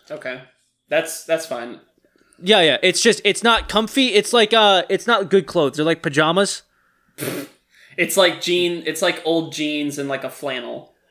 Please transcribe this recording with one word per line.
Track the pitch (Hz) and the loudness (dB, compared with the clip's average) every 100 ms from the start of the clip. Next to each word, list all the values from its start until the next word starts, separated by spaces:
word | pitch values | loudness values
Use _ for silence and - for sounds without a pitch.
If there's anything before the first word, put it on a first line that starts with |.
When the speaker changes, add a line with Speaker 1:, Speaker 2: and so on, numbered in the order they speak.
| _ | _
Speaker 1:
Okay. | 151 131 131 - _ _ _ _ | -12 -12 -14 -18 _ _ _ _
That's, | 156 160 - | -2 -2 -8
that's | - 127 - | -4 -4 -2
fine. | 123 120 98 _ _ _ _ _ _ | -8 -8 -14 _ _ _ _ _ _
Speaker 2:
Yeah, | 180 208 | 2 4
yeah. | 156 123 | 4 4
It's | 185 175 | 0 2
just, | 233 - | 2 2
it's | 208 185 | 0 2
not | 233 220 - | 2 2 0
comfy. | 208 226 277 254 | -2 0 0 2
It's | 202 - | 2 2
like, | 240 208 | 2 4
uh, | 226 208 185 - | 4 4 4 2
it's | 190 233 | -2 0
not | 220 170 | 0 2
good | 196 - | 0 2
clothes. | 175 139 147 | 0 0 0
They're | |
like | 156 160 | 0 0
pajamas. | 160 143 156 180 196 - - _ _ _ _ - - - - _ _ _ _ - | 0 0 2 2 0 -4 -14 _ _ _ _ -10 -8 -8 -10 _ _ _ _ -4
Speaker 1:
It's | 170 196 | 0 2
like | 180 165 | 2 0
jean, | 175 175 175 175 156 | -2 0 0 -2 -6
it's | 151 | -2
like | 156 156 | -2 -2
old | 160 165 151 | 0 0 -2
jeans | 151 151 151 147 143 | -4 -4 -2 -4 -6
and, | 139 | -6
like, | 135 | -6
a | - | -8
flannel. | - 143 127 120 - - _ _ | -10 -8 -8 -8 -12 -16 _ _